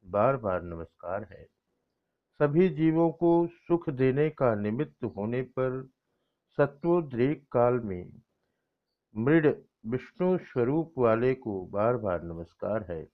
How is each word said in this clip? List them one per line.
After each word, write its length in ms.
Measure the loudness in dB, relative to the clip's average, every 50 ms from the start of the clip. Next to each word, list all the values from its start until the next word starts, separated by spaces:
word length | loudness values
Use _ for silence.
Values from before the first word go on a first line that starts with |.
| _
बार 320 | -4 -2 0 2 2 0
बार 260 | -2 -4 -4 -4 -4
नमस्कार 640 | -6 -8 -12 -12 -14 -16 _ _ -10 -8 -8 -8 -10 -12
है। 140 | -20 -20 -20 _ _ _ _ _ _ _ _ _ _ _ _ _ _ _ _ _ _ _
सभी 300 | 0 2 4 4 4 4
जीवों 420 | 2 2 2 2 4 4 2 2
को 360 | 2 2 2 4 4 4 2
सुख 440 | 0 -4 _ _ -2 -2 0 0 -6
देने 400 | -2 0 0 2 2 2 0 -2
का 240 | 0 0 2 2 2
निमित्त 500 | 2 -2 -4 -2 -4 -6 -8 _ _ -8
होने 380 | -8 -6 -6 -6 -4 -4 -4
पर 460 | -6 -6 _ -4 -4 -4 -4 -8 -12 -14 _ _ _ _ _ _ _ _ _ _ _ _ _
सत्वोद्रेक 880 | 0 0 0 0 _ 0 0 0 0 0 -2 0 0 0 0 0 -4 _ _
काल 220 | 2 2 4 4 2
में 380 | 0 -2 -6 -8 -8 -10 -14 -18 -20 _ _ _ _ _ _ _ _ _ _ _ _ _ _ _ _ _ _ _
मृड 460 | -4 0 2 4 4 4 2 0 0 -8 _ _ _ -8
विष्णु 520 | -6 -6 -6 -6 -10 _ -4 -2 0 0 -2
स्वरूप 540 | -4 -6 -2 -2 0 0 0 -2 -4 -4 _ 2
वाले 360 | 2 4 4 4 2 0 0
को 320 | -2 -6 -8 -8 -8 -8
बार 300 | -6 -4 0 0 0 0
बार 260 | 0 -2 -4 -4 -4
नमस्कार 640 | -4 -8 -10 -10 -12 -14 _ _ -6 -4 -4 -4 -6 -8
है। 180 | -10 -12 -12 -16